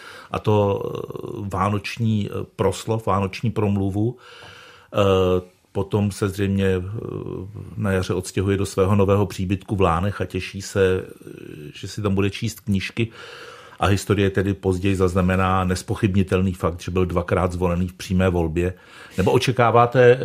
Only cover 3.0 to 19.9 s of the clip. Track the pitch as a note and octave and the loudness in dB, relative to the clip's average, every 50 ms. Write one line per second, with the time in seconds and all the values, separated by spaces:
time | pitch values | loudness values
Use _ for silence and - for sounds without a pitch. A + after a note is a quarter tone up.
3 | - G#2 F#2+ G2 G2 F#2+ - - - A2 G2+ - G#2 G2+ G2+ G2 G2 G2 F#2+ G#2 | 0 0 0 0 0 -2 -4 -4 -4 -4 -2 0 0 0 2 0 0 0 0 0
4 | G#2+ A#2+ B2 - - - - - - - - - - - - - - _ - G#2+ | 0 -2 -2 -6 -12 -20 -20 -20 -20 -20 -20 -20 -20 -20 -20 -20 -18 _ 0 2
5 | G2+ G2 F#2+ F#2+ F#2+ F2+ F#2 F2+ F#2 - _ _ _ _ - G2+ F#2+ - - G#2 | 4 4 4 4 4 4 2 0 -2 -4 _ _ _ _ -6 -6 -2 0 0 0
6 | G2+ G#2 F#2+ - A2 G2 F2+ G2 G2+ G2 G2 G2 G2 F#2+ F#2 F#2 F#2 F#2+ G#2+ - | 0 0 0 -2 -2 -2 -2 -2 -2 0 0 2 2 2 0 0 -2 -6 -8 -10
7 | - - - - - - G1+ - F#2 G2+ G#2 G2 F#2+ - - A2 G#2+ G2 F#2+ F#2 | -8 -8 -8 -8 -8 -8 -8 -10 -10 -12 -14 -14 -16 -12 -8 -4 -2 0 0 0
8 | F#2 - F#2+ F#2 F#2+ - - G#2+ F#2 G2 G2+ G2 G2 - - G2 F#2+ F#2 G#2 G2+ | 0 -2 -2 -4 -4 -4 -4 -2 0 2 0 0 -2 -2 0 0 2 4 4 4
9 | G2 F#2+ G2 G2+ G2+ F2+ - - F#2 F2+ G2+ F#2 - - A2 F#2 F#2+ E2+ E2 E2+ | 4 4 4 2 2 0 -4 -4 -4 -2 -2 -4 -4 -4 -2 2 2 2 2 0
10 | F#2+ G#2 G2 - F#2+ - - F#2 - - - G2 F#2+ - - G2+ F#2+ F#2 F#2 F#2 | -2 -2 -4 -4 -6 -6 -6 -8 -8 -8 -10 -12 -12 -4 0 2 2 2 2 0
11 | - - - - - G1+ - - - - - D2+ D2 D2 - - - F#2+ - - | -4 -8 -14 -20 -20 -20 -18 -18 -18 -18 -16 -16 -16 -16 -16 -14 -14 -12 -8 -4
12 | G#2 G2+ G2 F#2+ G2+ G2 - - A2+ A2 - - - - G2 F#2+ - - - - | -2 0 0 0 0 0 -2 -4 -6 -6 -8 -6 -4 -2 -2 -2 -2 -4 -4 -4
13 | A2+ A2+ - - - - - - - - - - - - - - - F#2+ G2+ F#2+ | -4 -4 -6 -12 -20 -18 -18 -18 -18 -20 -20 -20 -20 -20 -6 -2 0 2 2 2
14 | - - G#2 G2+ G2 F#2+ - G#2 F#2 G2+ G2 - - F#2+ F#2 F2 F#2 G2+ G2 F2+ | 2 2 2 2 2 2 2 0 0 0 -2 0 0 0 0 2 0 0 2 2
15 | F#2+ F2 F2 G2 F2+ F#2 F#2 F#2 F#2+ F#2 F#2 F#2+ F#2 F#2 F#2 - - - G2+ - | 2 2 2 2 2 2 2 2 2 2 2 2 0 0 -2 -2 -4 -6 -2 0
16 | - G2 F#2 G2+ F#2 - G2 F2+ F#2+ G2 F2+ - - E2+ F2 F#2 - - F2 F#2 | 0 0 2 0 0 2 2 2 2 0 -2 -2 -2 -2 -4 -4 -8 -4 -2 0
17 | F#2 E2+ F2 F2 F2 - G2+ F2+ F2+ F2+ F2 F2 F2+ F2 F2 F2 F#2 F2+ - - | 0 0 0 -2 -2 0 0 2 2 0 0 0 0 0 0 0 -2 -4 -6 -8
18 | - - F#2 F2+ F#2 F#2+ F2 F2 E2 D#2 D#2 F2 F2 F2+ - - - - - - | -6 -2 0 2 2 2 2 2 0 0 0 0 -2 -2 -2 -6 -12 -20 -20 -20
19 | - - - - F2+ C3 C3 B2+ - C3+ A#2 - A#2+ A2+ A2 A#2+ A#2+ A#2+ | -20 -8 -4 0 2 2 4 4 2 2 2 2 4 4 6 6 6 6